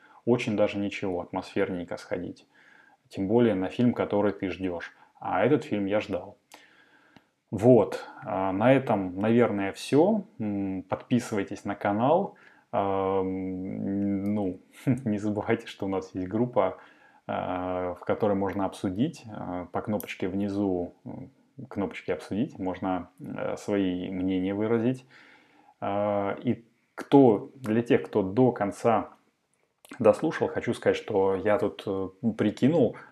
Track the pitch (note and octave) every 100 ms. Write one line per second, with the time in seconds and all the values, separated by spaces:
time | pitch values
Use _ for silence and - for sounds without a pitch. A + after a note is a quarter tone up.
0 | _ - - A#2+ - G2+ G2+ G2+ G2+ -
1 | G2+ F2 E2+ F#2 - G#2 F#2+ F2+ F2 -
2 | - F#2+ F#2 - _ _ - - _ _
3 | _ - F#2+ A#2 A#2 F#2 F#2 - B2 A#2+
4 | G#2+ G#2 G#2 F#2+ F#2+ F2 F#2 E2+ - _
5 | _ - - F2+ A#2 C#3+ - G#2 F#2+ G#2
6 | - F2 F#2 - _ - _ _ _ _
7 | _ _ _ _ - G#2 A#2 A#2+ F#2 -
8 | - - - F#2 F#2+ F#2+ A#2+ C3+ B2+ G#2
9 | F#2 F#2 A2 A#2+ A2 G2+ G2 - - C3+
10 | F#3 A3 F#3+ - G#2+ G2+ G2 F#2+ - G#2
11 | - A#2+ - G#2 F#2+ G2+ G#2 G2 G#2 G#2
12 | C3 F3 G3+ - - _ - A2 G2 G2
13 | F#2+ G2 F#2+ F#2 F#2 F#2 F#2+ G#2+ G2+ G2
14 | G2+ G2 G2+ G#2+ F#2+ F2 _ - C#3+ B2
15 | A2 G#2 G#2 G#2 G2+ A2+ - - G2 F#2+
16 | - F#2+ F2+ A2 B2 G#2+ F#2 - - _
17 | _ _ - G2 F#2 F#2 F2+ F2+ F2+ F2
18 | - G2 G#2+ G2 G2 F#2+ F#2 - G2+ F#2
19 | D#3 - A2+ G#2 F#2+ F2+ F2+ G2 A2+ G#2
20 | - - F#2+ G2 G2+ G2 G2+ F2+ E2+ -
21 | - - F#2 _ _ - B2+ G#2 F2+ -
22 | - F2+ - G2 E3 - F#2 F2+ F#2+ F2+
23 | E2+ - G2+ G2+ G#2 - - G2+ F#2+ F2+
24 | F#2 F#2 F#2 F#2 F#2 G2+ G#2+ A#2 A#2 C3
25 | - - - - _ _ _ - G2+ G2+
26 | G#2 G2+ G2+ G2+ A#2+ G#2+ - _ _ -
27 | - C#3 B2+ G2+ - - G#2+ A2+ A#2 B2
28 | - A2 F#2 G#2+ B2+ - G2+ - A#2 G#2+
29 | F2+ - _ _ _ _ _ _ - -
30 | G#2+ G#2 D#3 - G#2 G2+ A#2 A2+ G#2 F#2
31 | - G2+ F#2+ F#2+ G2+ G2+ G2+ - A2 F#2+
32 | F#2+ - A2+ - G#2+ - C3+ E3 G#2+ -
33 | -